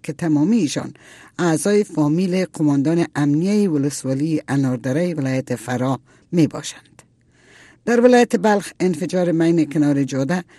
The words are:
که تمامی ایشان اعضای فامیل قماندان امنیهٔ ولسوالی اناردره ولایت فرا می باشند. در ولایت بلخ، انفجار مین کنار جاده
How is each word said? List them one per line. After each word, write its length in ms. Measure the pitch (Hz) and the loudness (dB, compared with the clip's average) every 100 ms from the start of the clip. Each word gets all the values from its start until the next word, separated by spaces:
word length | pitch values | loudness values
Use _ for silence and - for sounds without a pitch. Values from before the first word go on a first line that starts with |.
که 100 | - | -12
تمامی 440 | - 170 147 160 233 | -8 -2 0 2 2
ایشان 360 | 147 - - - - - - - | 0 -4 -10 -12 -20 -20 -16 -4
اعضای 440 | 170 156 196 208 | 0 0 0 0
فامیل 640 | 208 - 147 165 190 185 180 | 0 0 0 0 0 -2 -4
قماندان 600 | - 151 139 139 170 170 - | -2 0 2 0 0 -2 -2
امنیهٔ 540 | 147 147 185 208 202 | 0 0 0 0 0
ولسوالی 720 | 147 143 139 131 135 156 156 - | 0 -2 -4 -4 -4 -2 -4 -2
اناردره 680 | 139 135 127 127 139 180 | -2 -2 -2 -2 -2 -2
ولایت 420 | 156 135 131 127 123 | -2 -2 -2 -2 -6
فرا 440 | - 123 127 127 _ _ _ | -4 -2 -2 -2 _ _ _
می 160 | 170 139 | 2 2
باشند. 540 | - - - - - - _ _ _ _ - - _ - | 0 -12 -16 -20 -20 -20 _ _ _ _ -20 -20 _ -2
در 160 | 240 | 4
ولایت 340 | 247 247 240 214 | 6 6 4 2
بلخ، 360 | 214 208 - - | 2 0 -2 -4
انفجار 520 | 185 175 170 180 175 | -2 -2 -4 -2 0
مین 380 | 165 165 170 147 | 2 2 2 0
کنار 340 | 156 147 139 | 0 2 2
جاده 400 | 135 135 135 180 - | 0 -2 -2 -4 -6